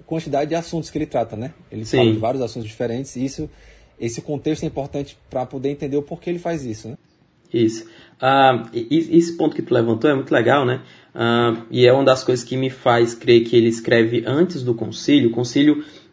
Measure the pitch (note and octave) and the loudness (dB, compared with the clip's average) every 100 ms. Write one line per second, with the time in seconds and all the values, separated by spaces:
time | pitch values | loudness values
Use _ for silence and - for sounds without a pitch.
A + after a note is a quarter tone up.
0 | - D#3+ D#3 C#3 D3+ E3 E3 E3 D#3 D3+ | -8 -8 -4 -2 -2 -4 -4 -8 -6 -8
1 | D3+ C3 A2+ G#2+ B2+ - - G#2+ A2 C3+ | -4 -4 -4 -6 -12 -14 -16 -12 -2 2
2 | A#2 G#2+ A2 C3+ A#2 B2 A2 - A#2+ A#2 | 2 2 -2 -4 -6 -8 -12 -6 -6 -6
3 | C3+ B2 C3+ - D3+ - - - _ - | -8 -6 -8 -6 -12 -14 -20 -20 _ -10
4 | A#2 - - C#3+ D#3 D#3 D#3+ C#3 C3+ C#3+ | -8 -8 -8 -6 -4 -4 -6 -8 -8 -8
5 | C#3+ - - C3 B2+ C3+ C3+ C#3+ C#3+ D3 | -10 -14 -10 -8 -6 -6 -6 -6 -4 -4
6 | D3 E3+ - F3 F3 E3 B2+ G#2 A2 - | -6 -10 -8 -6 -6 -6 -8 -10 -12 -18
7 | _ _ _ _ _ A#2+ A2 - - - | _ _ _ _ _ 0 0 -2 -16 -20
8 | - - C3 C3+ C3 A#2+ A2+ A#2 - D#3 | -20 -4 2 4 4 4 -2 -8 -2 -2
9 | E3 E3+ - - D#3 - - B2 A2+ A2 | 4 2 2 -2 -4 -4 -2 0 0 0
10 | D3+ C3+ C3 D3 A2+ C#3 B2+ B2+ - - | 0 0 0 0 2 2 0 -4 -8 -20
11 | _ - A#2 A#2 A#2 A2+ - B2 A#2+ C3 | _ -4 0 2 2 -2 -4 4 4 6
12 | C3+ C3 - B2+ - B2+ C3 C3 C3 A#2+ | 4 2 2 -2 -2 -4 -4 -2 2 4
13 | A#2 - - A#2 A#2 A#2+ A2+ A2+ - A#2 | 2 0 4 4 6 4 4 0 2 2
14 | A2+ A#2+ A#2 C#3 F3+ C#3 B2 A2+ G#2+ - | 4 0 -2 0 0 -2 -4 -4 -6 -6
15 | - C#3+ A#2 A#2 B2 C#3 D3 D3 - - | 2 4 4 0 -2 2 2 2 -4 -18
16 | _ | _